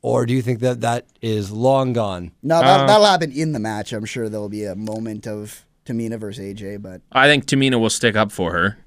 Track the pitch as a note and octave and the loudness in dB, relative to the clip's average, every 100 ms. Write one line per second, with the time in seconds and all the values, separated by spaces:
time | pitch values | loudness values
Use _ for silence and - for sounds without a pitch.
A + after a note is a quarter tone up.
0 | B2 B2 A#2+ C3 A#2 A#2 B2+ B2 A2+ A#2+ | 0 0 2 0 0 -2 -2 -2 -2 -2
1 | - _ A2+ A2 G2 G#2+ B2 C3+ C3 A#2 | -6 _ -4 -2 -4 0 2 2 2 0
2 | G#2 F#2 F2 _ C#3+ E3 C3+ C#3+ C#3 G#3+ | -2 -4 -10 _ 0 4 6 6 6 6
3 | G#3 F#3 D#3+ C3 D#3+ C#3+ G#2+ G#2+ G#2 A#2 | 6 4 0 -2 -2 -2 -4 -6 -6 -6
4 | A2 - A2 G#2+ G#2 G#2 G#2 F#2+ A2 G#2+ | -6 -6 -6 -6 -8 -6 -8 -8 -8 -6
5 | A2+ G#2+ A2+ G#2 G#2 - _ _ - A#2 | -8 -8 -10 -10 -10 -16 _ _ -8 -6
6 | A2+ A2+ G#2 G2+ G2 G2+ G2 G2+ G2+ F#2 | -4 -6 -10 -10 -12 -12 -12 -12 -14 -18
7 | _ C3 C#3 D3 - C3+ C3+ B2 A2+ - | _ 4 4 4 2 0 2 2 0 2
8 | A#2+ G#2+ G#2 - F2 F2 F2+ - | 0 2 -2 -2 -4 0 -2 -2